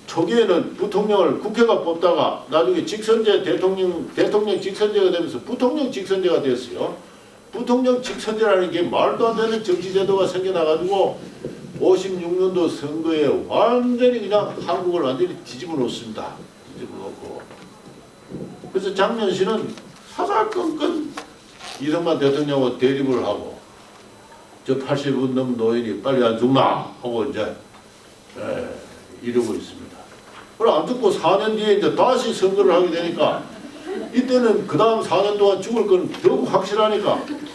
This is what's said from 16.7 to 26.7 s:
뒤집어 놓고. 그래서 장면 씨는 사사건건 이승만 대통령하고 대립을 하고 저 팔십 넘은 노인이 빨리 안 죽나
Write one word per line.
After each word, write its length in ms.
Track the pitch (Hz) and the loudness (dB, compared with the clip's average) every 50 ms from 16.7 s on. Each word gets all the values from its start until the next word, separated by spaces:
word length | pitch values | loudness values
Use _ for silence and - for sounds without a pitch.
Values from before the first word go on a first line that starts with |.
| 92 | -16
뒤집어 220 | - - - 85 92 | -16 -14 -14 -14 -12
놓고. 440 | 95 - - - - - - - - - - - - - - - - - - - - - - - - - - - - - - - - - - | -12 -14 -14 -14 -14 -14 -14 -14 -16 -18 -20 -20 -20 -20 -20 -20 -20 -20 -20 -20 -20 -20 -20 -20 -20 -16 -14 -14 -12 -14 -14 -16 -16 -6 -6
그래서 220 | 190 190 190 180 | -4 -4 -4 0
장면 380 | - 226 226 233 226 214 190 - | 0 0 0 0 -2 -2 -2 0
씨는 420 | - 190 220 220 - - 113 - - - - - - - - - | 0 0 0 0 -2 -4 -6 -10 -12 -18 -20 -20 -20 -20 -16 -6
사사건건 1000 | - 359 392 415 427 427 427 392 359 339 320 302 302 294 349 330 302 277 - - - - - - - - - - - - - - - | -6 -4 -2 0 0 0 0 -2 -4 -4 -4 -4 -2 -2 -2 -2 -2 -6 -8 -10 -14 -14 -16 -20 -20 -20 -20 -20 -18 -18 -16 -12 -6
이승만 380 | 135 151 156 170 170 165 156 139 | -2 -2 0 0 0 0 0 2
대통령하고 600 | 143 139 139 151 147 143 143 135 127 120 - - | 2 2 2 2 0 0 0 2 2 0 0 2
대립을 460 | 127 135 139 135 131 131 123 113 90 | 2 2 2 2 0 0 0 0 0
하고 320 | 101 101 - - - - - - - - - - - - - - - - - - - - - - - - - - | -2 -2 -4 -4 -10 -14 -16 -18 -20 -20 -20 -20 -20 -20 -20 -20 -20 -20 -20 -20 -20 -20 -20 -20 -20 -20 -16 -4
저 100 | - 131 - | -2 -2 -2
팔십 340 | - - 143 139 - 143 123 | 0 -2 -4 -2 0 -2 0
넘은 420 | 123 135 127 123 127 127 123 120 | 0 0 0 0 0 0 -2 -2
노인이 460 | 110 113 113 117 120 117 110 95 - - | 0 2 2 2 2 0 -2 -6 -4 -2
빨리 220 | 139 131 123 123 | 0 2 4 4
안 140 | 113 113 113 | 2 2 2
죽나 540 | 120 127 135 131 120 - | 2 4 4 4 4 4